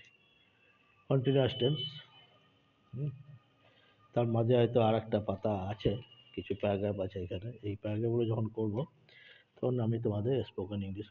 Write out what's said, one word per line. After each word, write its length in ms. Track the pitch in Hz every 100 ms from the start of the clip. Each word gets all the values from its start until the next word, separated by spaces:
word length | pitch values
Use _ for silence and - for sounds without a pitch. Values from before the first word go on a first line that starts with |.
| - _ _ _ _ _ _ _ _ _ -
কন্টিনিউয়াস 460 | 135 131 135 127 -
টেন্স। 200 | 131 151 - - - - - _ _ _ _ _ _
হুম? 160 | 123 147 - - 147 _ _ _ _ _ _ _
তার 120 | 120 120
মাঝে 280 | 113 113 123
হয়তো 220 | 117 120
আর 140 | 110
একটা 240 | 110 110 104
পাতা 320 | 101 95 110 101 92
আছে, 180 | - 110 101 - - -
কিছু 180 | - - 95
প্যারাগ্রাফ 360 | 104 101 104 101
আছে 180 | 95 98
এখানে। 240 | 90 98 110 -
এই 120 | 104 101
প্যারাগ্রাফগুলো 420 | 107 107 117 120 113
যখন 160 | 110 110
করব, 280 | 110 110 104 160 _ _ - - - _ -
তখন 240 | 123 123
আমি 160 | 113 113
তোমাদের 400 | 117 104 110 135
স্পোকেন 360 | - - 95 101
ইংলিশ 260 | 95 95 107